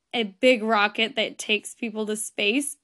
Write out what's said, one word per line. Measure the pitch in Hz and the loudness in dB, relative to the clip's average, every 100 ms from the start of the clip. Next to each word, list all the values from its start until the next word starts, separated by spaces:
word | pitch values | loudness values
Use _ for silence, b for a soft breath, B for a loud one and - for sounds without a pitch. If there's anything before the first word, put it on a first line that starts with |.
| _ | _
a | - | -4
big | 214 190 254 254 | -4 2 4 4
rocket | 214 220 208 214 220 - | 4 2 2 2 -2 0
that | 202 - | -4 -6
takes | - 208 - | -2 -2 -2
people | - 233 214 214 | -8 -6 -4 -4
to | 214 | -4
space | - - 208 247 285 - | -6 -4 0 0 -2 -8